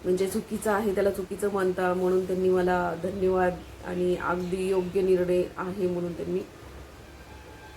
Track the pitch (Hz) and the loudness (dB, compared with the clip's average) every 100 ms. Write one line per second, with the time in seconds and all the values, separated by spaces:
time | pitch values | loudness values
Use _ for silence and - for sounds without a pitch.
0 | 180 180 190 220 214 214 220 202 220 190 | 2 2 2 -2 -4 -4 0 2 2 2
1 | 196 196 185 202 208 196 185 185 185 180 | 2 0 -6 -2 -2 2 0 2 2 2
2 | 180 185 185 185 185 185 180 180 175 170 | 4 2 2 2 4 4 4 2 2 -2
3 | 180 202 185 185 180 175 - - - 180 | -4 0 2 4 2 0 -12 -14 -8 -2
4 | 180 180 - 180 180 190 185 190 180 180 | 0 0 0 -2 -2 -2 2 0 0 0
5 | 185 185 175 180 180 - 185 196 180 175 | 4 4 4 2 0 -4 -6 -2 -2 0
6 | 175 165 170 180 208 - - - - - | -4 -6 -4 -4 -4 -14 -18 -16 -18 -18
7 | - - - - - - - | -20 -20 -18 -18 -18 -18 -18